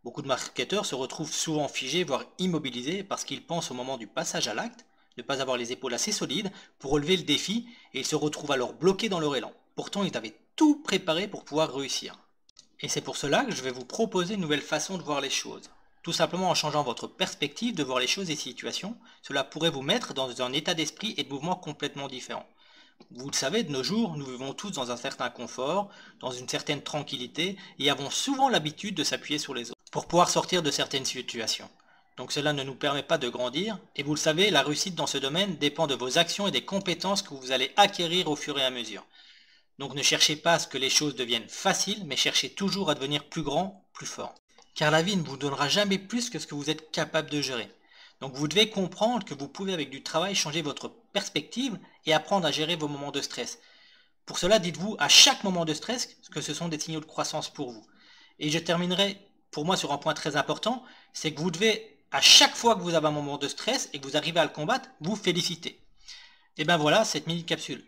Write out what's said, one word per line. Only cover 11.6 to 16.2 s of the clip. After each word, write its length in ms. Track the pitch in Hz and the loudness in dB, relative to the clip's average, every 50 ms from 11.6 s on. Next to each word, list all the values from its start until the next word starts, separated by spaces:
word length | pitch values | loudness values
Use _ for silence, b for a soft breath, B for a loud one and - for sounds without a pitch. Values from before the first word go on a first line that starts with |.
| 160 139 - | 2 2 0
réussir. 440 | 139 139 123 - - - - - - _ _ _ _ _ _ _ - - _ _ - | -4 -4 -2 -4 -4 -6 -8 -14 -16 _ _ _ _ _ _ _ -20 -20 _ _ -10
Et 80 | - 139 | -6 -4
c'est 120 | - 151 | -4 -2
pour 160 | - 139 - | -4 -4 -6
cela 280 | - - 139 147 214 269 | -4 0 2 4 4 2
que 100 | 240 170 | 0 -4
je 80 | 131 | -4
vais 80 | 127 131 | -4 -6
vous 140 | 123 127 123 | -6 -6 -10
proposer 500 | - - - 226 - - 185 175 175 220 | -8 0 0 0 2 2 0 0 0 -2
une 60 | 202 | -2
nouvelle 220 | 175 147 147 143 | 0 0 0 0
façon 340 | - - 156 147 - - 190 | 0 -2 -2 -2 -2 -4 -6
de 60 | 175 | -8
voir 180 | 151 143 147 143 | -4 -2 -2 -2
les 100 | 139 131 | -2 -2
choses. 400 | - - - - - - - - - - _ _ _ _ | -4 -4 -4 -6 -12 -14 -16 -20 -20 -20 _ _ _ _
Tout 100 | - 170 | -6 -4
simplement 360 | 160 - | 2 2